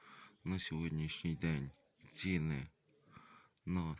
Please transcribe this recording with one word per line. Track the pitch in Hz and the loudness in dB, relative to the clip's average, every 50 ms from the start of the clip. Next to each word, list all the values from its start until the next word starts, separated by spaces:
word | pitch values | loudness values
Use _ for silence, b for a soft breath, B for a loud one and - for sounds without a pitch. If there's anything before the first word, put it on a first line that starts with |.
| B B B B B B B B - | B B B B B B B B -2
На | 82 92 92 | 0 0 0
сьогоднішній | - - 82 80 82 82 78 78 78 78 - - - 85 80 | 0 0 0 0 0 2 2 0 0 0 -2 -2 0 0 0
день | - - 82 80 71 69 67 - - _ _ _ _ - | 2 2 2 2 2 0 -4 -6 -12 _ _ _ _ -20
ціни | - - - - 95 92 85 76 80 76 67 67 - - _ _ _ _ B B B B B B B B B B B B - - | -12 -6 -2 0 2 2 4 2 2 0 -2 -4 -8 -12 _ _ _ _ B B B B B B B B B B B B -8 -2
на | 87 90 90 85 80 76 | 0 2 2 2 0 -2